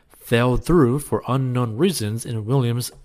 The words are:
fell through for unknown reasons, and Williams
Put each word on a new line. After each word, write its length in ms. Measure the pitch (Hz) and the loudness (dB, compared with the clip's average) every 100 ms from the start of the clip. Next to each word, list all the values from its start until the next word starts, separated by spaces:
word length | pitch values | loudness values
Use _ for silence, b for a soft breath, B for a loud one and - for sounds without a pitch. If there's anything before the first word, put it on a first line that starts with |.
| _ | _
fell 480 | - - 117 123 123 | -18 0 2 2 0
through 440 | - 175 120 143 | 2 4 4 2
for 240 | - 104 - | -2 -4 -2
unknown 500 | 131 131 123 120 107 | -2 -2 -2 -2 0
reasons, 500 | 190 165 107 110 - | 0 0 -4 -6 -6
and 180 | 113 104 | -6 -2
Williams 460 | 139 120 117 117 - | 0 0 -2 -6 -12